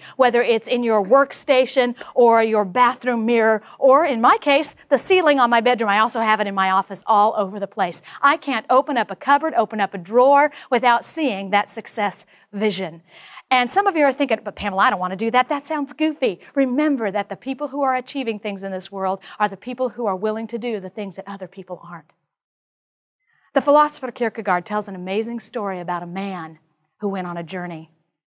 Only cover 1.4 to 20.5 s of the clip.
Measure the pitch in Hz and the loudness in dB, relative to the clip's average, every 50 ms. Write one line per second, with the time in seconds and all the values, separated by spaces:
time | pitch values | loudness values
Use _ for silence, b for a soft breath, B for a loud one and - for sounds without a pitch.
1.4 | - - 269 254 262 254 - 262 247 247 240 B B B B - 240 233 226 226 | 0 2 2 2 2 2 2 0 0 0 -2 B B B B 4 6 6 6 6
2.4 | 226 226 220 214 208 185 180 226 247 240 254 - - 254 240 233 220 226 240 226 | 4 2 2 0 -2 0 0 2 2 2 2 0 -2 -2 -2 0 0 2 2 4
3.4 | 220 220 220 208 B B B B - 262 262 285 339 311 254 220 226 277 415 440 | 4 4 2 0 B B B B 4 6 6 6 4 2 0 2 4 4 4 4
4.4 | - 294 277 285 302 - b b b b 294 247 - - 381 370 339 302 294 269 | 2 2 2 2 0 -2 b b b b 0 0 2 2 2 4 4 4 4 4
5.4 | 247 233 240 233 214 247 247 214 233 208 196 214 220 240 - 240 226 214 214 202 | 4 4 4 2 4 2 2 2 0 0 2 2 2 0 0 -2 0 2 2 2
6.4 | 208 202 196 190 190 190 190 190 190 - 202 - - - 220 202 208 220 - - | 0 -2 -2 0 0 2 2 0 0 -2 -8 -8 -2 2 4 4 4 4 2 0
7.4 | 202 185 202 208 196 196 - - 190 175 165 - B B B B - 277 302 311 | -4 -4 -6 -8 -10 -8 -4 -4 -4 -4 -4 -8 B B B B 2 2 2 2
8.4 | - - 247 220 214 - 240 254 277 - 277 240 214 - 190 - - 254 285 285 | -2 -4 -4 -4 0 2 2 2 2 2 0 -2 -2 -2 -6 -4 0 2 2 2
9.4 | 285 214 190 233 214 208 220 214 202 190 - 190 170 180 214 247 254 277 285 285 | 2 0 0 0 0 0 -2 -2 -4 -4 -4 -8 -10 0 2 4 6 6 6 6
10.4 | 294 294 B B B B 262 233 226 247 233 - - - - 320 320 262 202 190 | 4 2 B B B B -2 2 4 4 2 2 0 -4 -6 -2 -2 -2 -2 -4
11.4 | 196 190 196 202 202 - - 226 - - - - 208 196 180 - - b b b | -4 0 0 0 0 -2 -6 -14 -12 -10 -6 -4 -4 -4 -4 -8 -14 b b b
12.4 | b b - 202 214 214 185 180 190 160 160 165 B B B B B B B B | b b -6 -2 -2 -2 -2 -2 -6 -8 -10 -14 B B B B B B B B
13.4 | B _ 262 254 247 240 - 381 403 403 330 320 294 277 262 277 285 262 226 - | B _ 0 0 0 2 0 0 0 2 2 2 2 2 2 0 -2 -2 -2 -2
14.4 | - 208 - - 202 208 190 190 208 254 220 180 180 180 190 180 226 226 214 254 | -4 -8 -12 -8 -8 -4 0 2 2 2 2 0 -2 -4 -4 -4 -4 0 2 2
15.4 | 381 - 302 285 - - 320 294 277 277 - - 311 311 294 - 269 226 180 B | 2 2 -2 -6 -6 -6 -6 -6 -6 -8 -4 -2 -2 -2 0 -2 -2 -2 -2 B
16.4 | B B - 277 269 254 247 269 302 311 285 240 226 202 185 208 202 - 196 - | B B -2 -2 0 0 0 0 0 0 0 -2 -2 -4 -4 -4 -6 -6 -10 -10
17.4 | - 262 269 262 294 254 247 285 277 262 254 254 254 - - 277 254 226 214 202 | -10 -10 -8 -8 -8 -8 -4 -2 -2 -2 -2 -2 -4 -8 -8 -6 -6 -6 -6 -6
18.4 | - 214 202 190 196 196 190 185 190 - 202 196 190 190 190 190 B B B B | -8 -10 -8 -8 -8 -8 -8 -10 -10 -10 -8 -6 -4 -4 -4 -6 B B B B
19.4 | 208 202 190 190 - 247 254 254 254 247 - 233 240 208 190 180 196 214 214 220 | -4 -4 -4 -6 -12 -12 -6 -4 -4 -4 -4 -4 -4 -4 -4 -2 -4 -4 -4 -4
20.4 | 226 208 | -6 -8